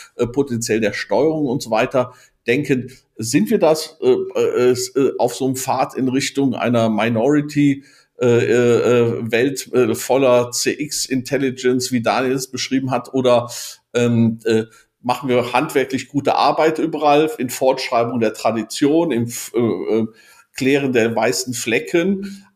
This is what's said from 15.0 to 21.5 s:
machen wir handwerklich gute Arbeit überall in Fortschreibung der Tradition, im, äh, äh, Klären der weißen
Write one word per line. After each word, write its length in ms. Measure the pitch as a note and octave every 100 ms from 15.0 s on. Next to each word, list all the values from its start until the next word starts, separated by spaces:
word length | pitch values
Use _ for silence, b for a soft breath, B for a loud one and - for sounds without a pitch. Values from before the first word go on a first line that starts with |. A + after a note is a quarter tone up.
machen 280 | B2 - C3
wir 240 | B2 A#2
handwerklich 560 | B2 D#3 C#3 B2+ C3 -
gute 260 | C#3+ -
Arbeit 440 | - C3+ D#3 D#3+ D#3
überall 520 | D#3+ D3+ D3 D3 D#3 -
in 140 | B2
Fortschreibung 680 | - C3 C3+ - A#2+ A#2 B2+
der 140 | A2
Tradition, 800 | - A#2 A2+ A2 - C#3+ D#3+ E3
im, 160 | A#2 A#2+ A#2 -
äh, 40 | A2+
äh, 460 | A#2+ F#2 - A2 A2+ b b b b -
Klären 360 | C3 C#3 C#3
der 220 | B2 A#2
weißen 380 | A2+ A2+ B2+ -